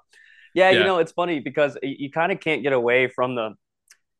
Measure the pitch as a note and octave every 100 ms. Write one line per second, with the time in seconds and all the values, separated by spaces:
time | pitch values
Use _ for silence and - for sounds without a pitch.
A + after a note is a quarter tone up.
0 | _ _ _ _ - E3 F#3 F#3+ G3 F3+
1 | E3 - F3 D3+ C#3+ D#3 C#3+ B2+ - -
2 | C#3 D#3+ F3 F#3 E3 C#3+ C#3 C3 A#2+ B2+
3 | B2+ - B2+ B2 A2 - _ _ _ _
4 | _